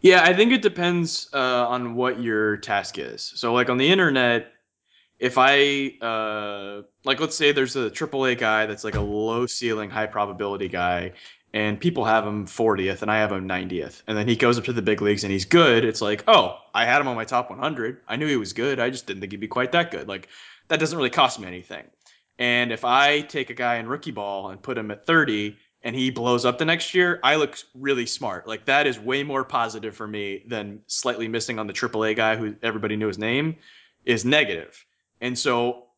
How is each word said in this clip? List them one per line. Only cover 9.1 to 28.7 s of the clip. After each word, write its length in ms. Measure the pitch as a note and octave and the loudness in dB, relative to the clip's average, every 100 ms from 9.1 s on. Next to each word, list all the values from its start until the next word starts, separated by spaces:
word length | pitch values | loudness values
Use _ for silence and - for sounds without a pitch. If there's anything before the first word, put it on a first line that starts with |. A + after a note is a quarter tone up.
| G#2 A2 A2+ B2 | -2 -2 -2 -2
ceiling, 420 | - A#2+ A2 G#2 | -2 -2 -2 -4
high 180 | F#2+ G#2+ | -4 -4
probability 640 | G#2 G2+ F#2 G#2 G2 F#2+ | -2 -4 -4 -6 -4 -4
guy, 440 | F2+ F2+ F2+ F2 - - - _ | -2 0 0 -4 -12 -20 -20 _
and 260 | G#2+ G#2+ G#2+ | -4 -2 0
people 240 | F3 E3+ | -2 0
have 220 | A2+ A2 G#2 | 2 2 2
him 200 | G#2 F#2 | -6 -8
fortieth 540 | - A2+ G2 F#2+ F#2 | 0 2 2 0 -2
and 80 | G#2 | 0
I 80 | G#2+ | 0
have 140 | G#2+ | 0
him 140 | G2 F#2+ | -2 -4
ninetieth, 560 | F#2 F#2 F2+ C#2+ - - | -6 -4 -6 -8 -12 -6
and 100 | G#2+ | -4
then 120 | G#2+ | 0
he 80 | A2+ | 2
goes 220 | B2 A#2+ | 4 2
up 60 | |
to 80 | A2 | 0
the 80 | A#2+ | -4
big 180 | G2+ G#2 | 0 0
leagues 220 | G#2 G#2 | 2 0
and 80 | G2+ | 0
he's 120 | G2 | -4
good, 400 | F2+ E3+ D#3+ A#2 | 4 6 6 6
it's 160 | A#2 A2 | 2 -2
like, 240 | G#2 G#2 - | -4 -2 6
"Oh, 300 | G#3+ G2+ - - | 6 6 -4 -6
I 100 | G#2 | -2
had 160 | A#2 C3 | 2 2
him 80 | C3+ | 2
on 80 | A#2 | -4
my 80 | |
top 260 | A2 B2 B2 | -2 -2 -2
one 80 | G2 | -4
hundred. 420 | C3+ C#3+ A2+ C3+ - | -4 -4 -6 -8 -8
I 100 | A#2 | -4
knew 100 | D3+ | 0
he 100 | C3+ | -2
was 160 | G2 | -2
good. 280 | F2+ B2+ C3 | -4 -2 0
I 100 | A#2+ | -2
just 160 | C3 - | -2 -10
didn't 140 | G2 | -10
think 120 | G2 | -8
he'd 80 | G2+ | -10
be 80 | G#2+ | -6
quite 240 | - B2+ | -4 0
that 180 | E3+ E3+ | 2 0
good." 180 | - - | -4 -10
Like, 200 | F#2+ - - - - _ | -12 -12 -20 -20 -20 _
that 120 | D#3+ | 0
doesn't 160 | D#3 E3 | 0 0
really 140 | B2+ | 0
cost 300 | - C3 - | 4 2 2
me 60 | F#2+ | -12
anything. 380 | F2+ F2+ F2+ - _ _ _ _ _ | -14 -14 -16 -16 _ _ _ _ _
And 340 | B2 A#2+ A#2+ | 0 2 0
if 120 | A2+ | -2
I 360 | A#2+ B2+ C#3+ D3 | 0 4 4 2
take 300 | D3 D3 C3 | -2 -8 -8
a 40 | |
guy 220 | A#2+ B2 A#2+ | -4 -2 -2
in 100 | A2+ | -4
rookie 240 | C#3 - | -8 -8
ball 380 | A2 G2+ G2 G2 | -8 -6 -6 -8
and 140 | F#2+ | -12
put 160 | - B2 | -8 -8
him 120 | G#2+ | -6
at 160 | G#2 - | -10 2
thirty 500 | E3 C#3 G#2+ G#2 G2+ _ _ | 4 4 0 -4 -10 _ _
and 100 | A#2 | -10
he 160 | A#2+ C3 | -4 -4
blows 340 | A#2+ A#2+ A#2+ B2 | -2 2 2 2
up 120 | B2 | 0
the 60 | |
next 300 | D#3+ E3+ - | 0 0 0
year, 260 | F3+ F3+ F3 | 0 2 2
I 140 | C3 D3+ | 2 2
look 220 | D3 - - | 0 -4 -20
really 320 | B2+ C3+ C3+ A#2 | -10 -2 -2 -2
smart. 400 | - B2 F2+ - | -6 -6 -8 -10
Like, 180 | A2 | -10
that 200 | - | 0